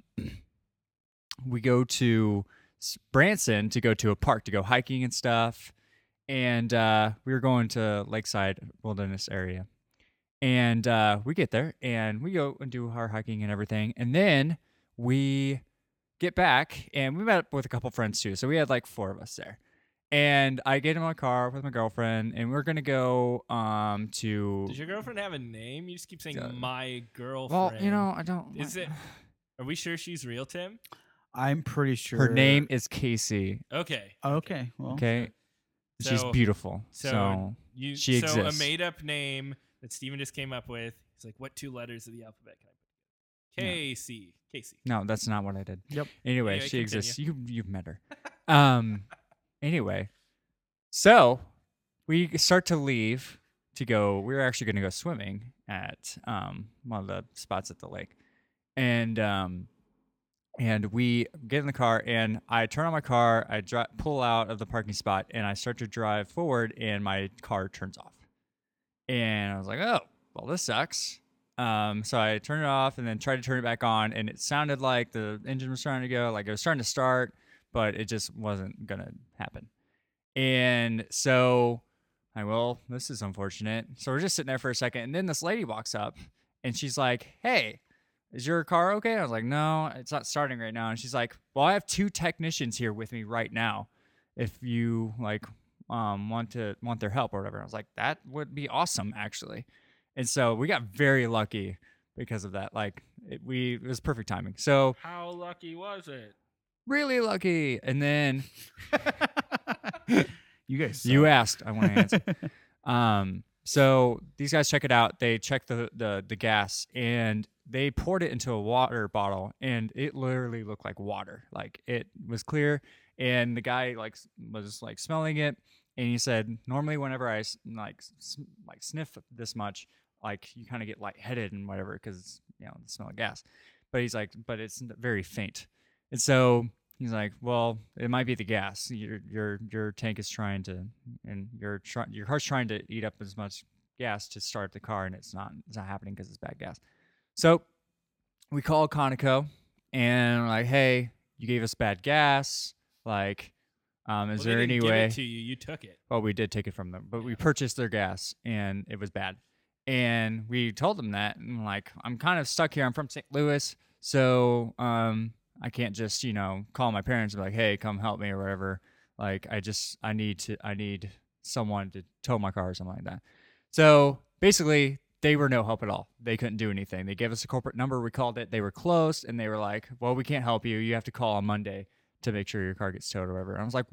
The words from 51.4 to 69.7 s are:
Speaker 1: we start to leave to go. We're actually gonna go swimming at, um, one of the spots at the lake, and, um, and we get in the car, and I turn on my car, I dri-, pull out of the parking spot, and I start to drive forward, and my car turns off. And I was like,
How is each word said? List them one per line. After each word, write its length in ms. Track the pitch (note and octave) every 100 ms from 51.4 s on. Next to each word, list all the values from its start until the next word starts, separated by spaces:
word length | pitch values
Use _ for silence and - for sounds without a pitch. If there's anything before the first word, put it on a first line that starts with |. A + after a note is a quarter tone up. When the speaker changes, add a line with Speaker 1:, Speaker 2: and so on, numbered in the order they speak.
| - _ _ _ _ _ -
Speaker 1:
we 220 | D#3+ F3 D#3+
start 280 | - F#3 -
to 100 | D#3+
leave 600 | C#3 B2 A2 B2+ - - _ _ _ -
to 80 | A#2
go. 340 | A2 G2+ G2
We're 180 | G2+ C3+
actually 260 | C3 A#2+ A2
gonna 120 | G2+
go 80 | F#2+
swimming 600 | - E3+ C3+ G2 G2+ A#2+ - -
at, 500 | G2 F#2+ - - - -
um, 440 | G#2+ F#2+ F#2 G#2+ _ B2+
one 160 | A2
of 60 | F#2+
the 180 | F#2+ -
spots 360 | - - F#2+ -
at 80 | -
the 100 | -
lake, 260 | F2+ - _ _ _ _ _ _ -
and, 420 | B2+ A#2 A2+ A2+
um, 480 | G#2 G2 F#2 F2+ F#2 _ _ _ _ _ _ _ _ -
and 300 | A#2+ G#2+ G2+
we 380 | A2 B2 A#2+ A#2 - A#2
get 120 | C#3
in 80 | C#3+
the 60 |
car, 300 | C3 A#2+ A2+ -
and 360 | A#2 A2 A2 -
I 160 | A#2 A2+
turn 200 | - E3
on 60 |
my 80 | D#3
car, 440 | - A#2+ A#2 A2+ A2
I 120 | G#2+
dri-, 240 | F#2 A#2+ A#2 -
pull 240 | D#3 C#3+
out 280 | A#2+ A2+ G#2+
of 100 | A2
the 60 | A2
parking 260 | A#2 G#2
spot, 340 | G2+ - G2 F#2+
and 140 | A#2 G#2
I 80 |
start 240 | G2+ - A#2+
to 100 | A2+
drive 400 | A#2+ G#2+ G#2 G2+
forward, 440 | - E3+ B2 A2+ -
and 240 | A2 G2+
my 280 | G2+ G2 G2 -
car 280 | - G#2 F#2
turns 280 | - G2 -
off. 140 | - - _ _ _ _ _ _ _ _ -
And 460 | B2+ A2+ G#2+ G2+
I 40 | G2
was 100 |
like, 120 | F#2+